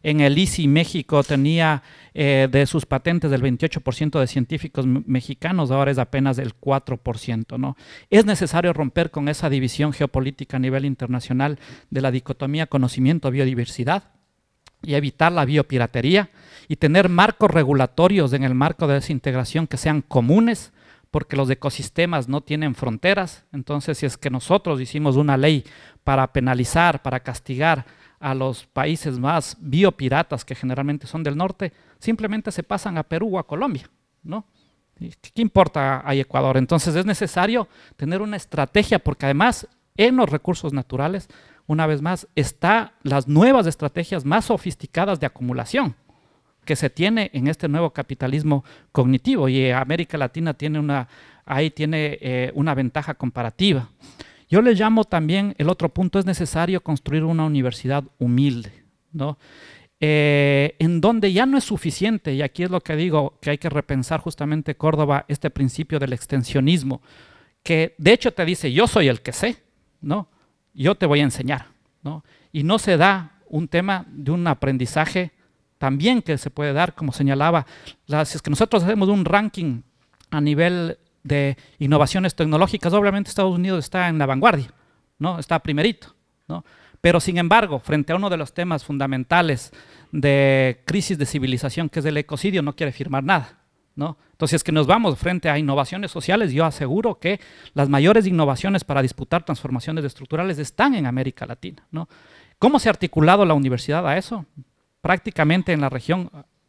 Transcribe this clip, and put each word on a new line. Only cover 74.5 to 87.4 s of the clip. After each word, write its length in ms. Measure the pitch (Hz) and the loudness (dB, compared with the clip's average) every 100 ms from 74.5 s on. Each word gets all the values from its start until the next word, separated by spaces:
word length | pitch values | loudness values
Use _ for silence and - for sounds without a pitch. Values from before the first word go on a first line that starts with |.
| 139 135 131 123 156 156 190 175 _ _ _ _ - | -2 -2 -2 -2 -2 -2 -2 -4 _ _ _ _ -4
también 440 | 139 139 185 247 | -2 0 2 0
que 160 | - 143 | 0 -4
se 140 | 147 | -4
puede 220 | - 147 | -6 -2
dar, 200 | 139 175 | 0 -2
como 180 | - 151 | -2 -6
señalaba, 540 | - 139 139 156 170 131 - - - - | 0 0 2 2 2 -2 -12 -20 -20 -4
la, 180 | 151 151 | -2 -2
si 120 | 151 | -4
es 60 | |
que 80 | - | -4
nosotros 320 | 147 220 214 | 0 2 2
hacemos 260 | 175 214 190 | 2 2 2
un 160 | 202 180 | 2 2
ranking 560 | 196 214 - 160 117 - _ _ _ - | 0 -2 -4 -4 -4 -8 _ _ _ -8
a 100 | 156 | -2
nivel 600 | 147 147 170 180 165 - _ _ | 0 2 2 0 -4 -8 _ _
de 340 | 160 143 139 135 - - | -4 -2 0 -4 -10 -6
innovaciones 560 | 139 143 147 190 185 - | 2 4 4 2 -2 0
tecnológicas, 580 | 156 156 190 220 175 | 0 2 2 0 0
obviamente 360 | 202 202 196 196 | 2 2 0 -4
Estados 240 | - 190 175 | -2 0 0
Unidos 300 | 185 185 - | 0 -2 -2
está 220 | 185 175 | -2 0
en 120 | 160 | 0
la 80 | 139 | 0
vanguardia, 440 | 135 147 139 120 _ _ _ _ - | 2 2 2 -2 _ _ _ _ -6
¿no? 220 | 165 175 | -4 -4
Está 180 | 139 165 | -2 -2
primerito, 560 | - 147 202 190 - _ _ _ - | 0 0 0 -2 -12 _ _ _ -12
¿no? 160 | 165 - _ _ _ | -12 -12 _ _ _
Pero 180 | 170 170 | 2 2
sin 200 | 190 | 2
embargo, 400 | 175 | -2